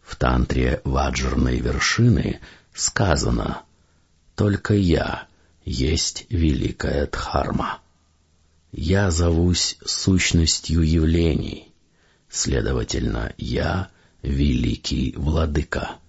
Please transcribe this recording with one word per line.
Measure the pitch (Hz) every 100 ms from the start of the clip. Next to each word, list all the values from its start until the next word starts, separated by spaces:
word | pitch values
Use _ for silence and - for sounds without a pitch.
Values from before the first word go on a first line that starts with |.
В | - -
тантре | 64 64 60 64 62 -
Ваджрной | 71 65 67 62 65 64 - 120
вершины | 120 127 - - 123 104 113 - - - _ -
сказано: | - - 101 73 - 60 - - - _ _ _ _ _ _ -
"Только | 104 98 - 104
я | 92 78 - - - _ _ _
есть | - 69 67 80 - - -
великая | 85 80 67 - - - 71 69
Дхарма. | - - 71 65 - - - _ _ _ _ _ _ _ _ _
Я | - 76 95 101
зовусь | 82 85 82 90 87 - -
сущностью | - - - 92 - 87 80 - - 82
явлений, | 78 82 80 82 85 - - - - _ _ _ _ _ _
следовательно, | - - 65 53 65 57 - 58 57 - -
я — | 117 120 - 90 92 _ _ _
великий | - 69 71 64 60 57 - 65 64 -
владыка. | 73 76 80 73 76 - - -